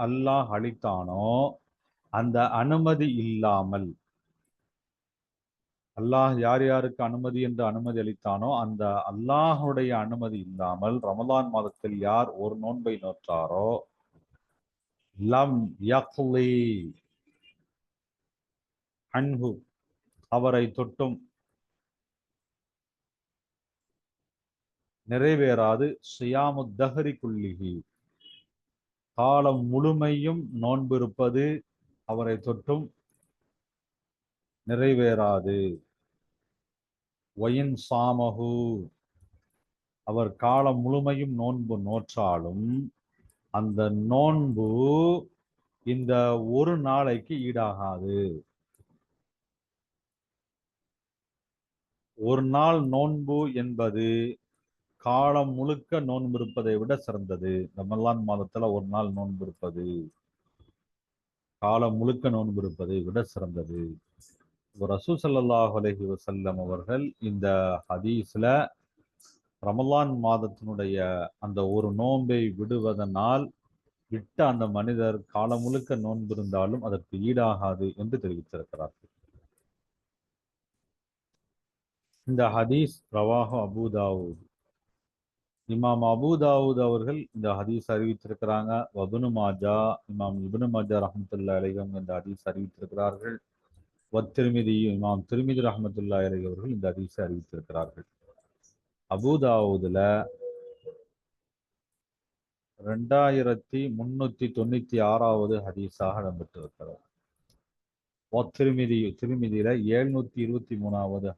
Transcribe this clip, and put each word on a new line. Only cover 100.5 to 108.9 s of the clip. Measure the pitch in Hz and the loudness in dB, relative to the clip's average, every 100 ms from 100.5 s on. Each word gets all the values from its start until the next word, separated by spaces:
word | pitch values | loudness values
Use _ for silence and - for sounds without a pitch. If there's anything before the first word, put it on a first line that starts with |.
| - - - 480 - _ _ _ _ _ _ _ _ _ _ _ _ _ _ _ _ _ - | -12 -16 -18 -18 -18 _ _ _ _ _ _ _ _ _ _ _ _ _ _ _ _ _ -12
ரெண்டாயிரத்தி | 104 113 117 139 143 135 123 113 - 135 139 110 | -6 -4 2 4 6 4 2 0 -4 -4 -4 -4
முன்னூத்தி | 123 135 131 - 123 117 | -6 -4 -4 -4 -4 -2
தொண்ணூத்தி | 113 123 123 113 104 | 0 -2 0 2 4
ஆறாவது | 113 117 110 104 107 98 | 4 4 2 0 -2 -4
ஹதீஸாக | 98 98 - 95 104 | -8 -8 -4 -4 -2
இடம்பெற்றிருக்கிறது. | 95 85 82 85 76 - 80 82 _ _ _ _ _ _ _ _ _ _ _ _ _ | -6 -8 -12 -16 -18 -16 -18 -18 _ _ _ _ _ _ _ _ _ _ _ _ _
வத்திருமிதி, | 117 123 - 135 127 120 | -2 -2 2 2 2 2